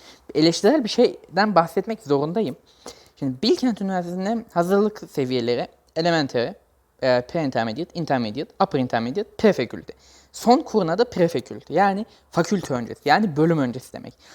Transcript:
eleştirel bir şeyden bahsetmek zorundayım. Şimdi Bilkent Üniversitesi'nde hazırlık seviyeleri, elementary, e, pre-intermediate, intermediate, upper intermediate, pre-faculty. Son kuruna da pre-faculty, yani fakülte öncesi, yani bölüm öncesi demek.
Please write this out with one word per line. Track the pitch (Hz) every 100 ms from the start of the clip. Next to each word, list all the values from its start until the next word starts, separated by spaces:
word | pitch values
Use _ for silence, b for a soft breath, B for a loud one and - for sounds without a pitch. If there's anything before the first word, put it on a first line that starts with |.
| B B - 147
eleştirel | 160 165 202 311
bir | 208
şeyden | - 240 - - 165 214 175
bahsetmek | 165 - 190 220
zorundayım. | 135 143 151 185 175 - B B B B B _
Şimdi | 139 127
Bilkent | 220 359 254 202
Üniversitesi'nde | 196 185 175 180 190 226 -
hazırlık | 170 175 202 214 208 165
seviyeleri, | - 127 127 117 120 - _ _ -
elementary, | 170 165 139 123 127 202 _ _ _ _
e, | 131
pre-intermediate, | 123 123 175 143 127 113 113 175
intermediate, | 170 151 135 113 117 160 -
upper | 196 139
intermediate, | 123 117 117 180 220 -
pre-faculty. | 214 170 117 98 - - b b b
Son | - 214 254
kuruna | - 220 165 180
da |
pre-faculty, | 240 - 165 135 - 107 -
yani | 147 196 190 226 b b
fakülte | - 170 202 -
öncesi, | 127 113 - -
yani | 170 214 143
bölüm | 160 160
öncesi | 127 120 -
demek. | 123 - - B